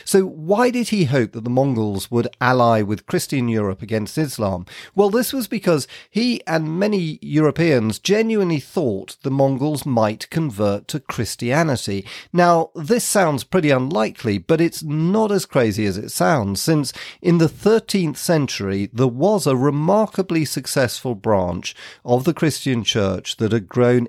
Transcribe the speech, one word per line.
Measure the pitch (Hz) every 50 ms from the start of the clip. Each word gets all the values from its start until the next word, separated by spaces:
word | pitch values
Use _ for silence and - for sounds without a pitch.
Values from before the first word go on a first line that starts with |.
| -
So | - - 190 190 180 - 156 156 170 202
why | 220 247 254
did | 233 247 220 -
he | 214 202 165
hope | 117 143 135 113 -
that | - 117 110
the | 120
Mongols | 123 131 139 139 123 113 107 104 98 95 - -
would | 120 117 117 - - -
ally | 127 123 127 127 120 117 113 107
with | 104 98 107 - -
Christian | - - 175 - - 147 135 123
Europe | 117 113 107 104 98 95 -
against | 113 101 113 110 104 - -
Islam? | 156 156 135 - - 107 95 95 90 87 - - - - - -
Well, | 190 208 196
this | 202 247 247 -
was | 277 269 214 -
because | 247 196 - 180 165 143 - - - - - _
he | - 208 240 247 233 - -
and | - 165 160 156 156 165 180
many | 202 214 208 190 170 156 151 -
Europeans | - 143 143 156 156 143 - - 170 165 143 120 107 110 101 -
genuinely | - - 202 214 226 226 226 208 190 170 160 139
thought | - - - 190 151 117 98 95 - - - -
the | - 139
Mongols | 135 135 135 135 139 120 143 156 151 135 -
might | 147 123 117 110 107 110 - - -
convert | - 160 160 139 101 101 107 101 101 101 - -
to | - 151
Christianity. | - - - 131 110 - - - 123 120 135 160 170 156 123 - - 107 101 98 - - - - - -
Now, | - 175 175 175 170 165 165 - -
this | 165 151 147 240 233 -
sounds | - - 208 185 156 143 120 -
pretty | - - 190 156 147
unlikely, | 135 127 127 139 175 214 - - - - - 113 101 98
but | - - 165 160
it's | 170 160 - -
not | 160 151 147 156 160 175 202 220 220 208
as | 202 185 -
crazy | - - 143 120 110 95 101 107
as | 98 87 104
it | - 117
sounds, | - - 175 185 165 127 98 98 98 -
since | - 160 160 151 139 - - - - - - _
in | - 180 170
the | 170 165 147
thirteenth | - - - 202 226 220 - - - 196 170 151 131
century, | - - - 170 151 135 - - - 101 95 98 98 101 - 117
there | 117 135
was | 127 117 127 160 202 220 185 143
a | 147 135
remarkably | 123 135 147 143 147 156 175 202 214 214 - - 196 185 - 165 160 151
successful | - - 143 127 - - 143 127 123 - - - 127 117
branch | 98 - 113 104 95 90 87 87 90 - - - - - - - -
of | - 120 123 127 127
the | 175 156
Christian | - 170 151 - - - 139 127 117
church | 98 - - 110 98 95 95 92 - - -
that | - 113 101
had | 113 117 92 -
grown | - 123 123 120 123 123 120